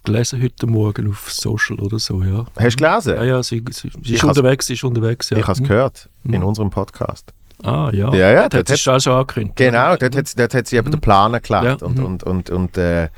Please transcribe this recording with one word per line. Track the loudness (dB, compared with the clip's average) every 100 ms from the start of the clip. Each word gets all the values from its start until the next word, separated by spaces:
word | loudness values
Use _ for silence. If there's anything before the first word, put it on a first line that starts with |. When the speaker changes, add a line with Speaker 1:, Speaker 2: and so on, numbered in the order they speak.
Speaker 1:
gelesen | -2 -2 -2 -2
heute | -4 -2 -2
Morgen | 0 0 -2 -4
auf | -6 -8
Social | -8 -6 -4 -4 -4
oder | -4 -4
so, | -4 -2
ja. | -2 -2 -4 0
Speaker 2:
Hast | 2 4
du |
gelesen? | 4 2 0 0
Speaker 1:
Ja, |
ja, | 0 0
sie, | -2 -6 -6
sie, | -10 -12
sie | -10
Speaker 2:
Ich | -4
Speaker 1:
ist | 0
Speaker 2:
has-, | 2 4
Speaker 1:
unterwegs, | 4 2 -2
sie |
ist | -4
unterwegs, | -4 -2 -2 -2 -2
ja. | 0
Speaker 2:
ich | 0
has | 0
Speaker 1:
Mhm. | 2
Speaker 2:
gehört, | 2 2 -4 -20 _
in | -4 0
Speaker 1:
Mhm. |
Speaker 2:
unserem | 0 0 -2
Podcast. | -2 -6 -6 -8 -8 -14 -20 _ -12
Speaker 1:
Ah, | -4 -2 0
ja. | 0 2
Speaker 2:
Ja, | 4 6
ja, | 6 4
Speaker 1:
Das | 2
Speaker 2:
dort | 0
Speaker 1:
ist | 0 2
auch | 2
schon | 2
angekündigt. | 2 0 -4 -6 2
Speaker 2:
Genau, | 2 4 2
Speaker 1:
Ja. | 2
Speaker 2:
dort | 0 -2
hat | -4
sie, | -2
dort | 0
hat | 0 0
sie | 0
eben | 0
Speaker 1:
Mhm. |
Speaker 2:
den | 0
Plan | 4 4 4
erklärt. | 0 0 0 2 -2
Speaker 1:
Ja, | -4
Speaker 2:
Und, | -4
Speaker 1:
mhm. |
Speaker 2:
und, | -4 -6
und, | -4 -4 -4
und, | -4 -4 -2
äh, | 0 0 -2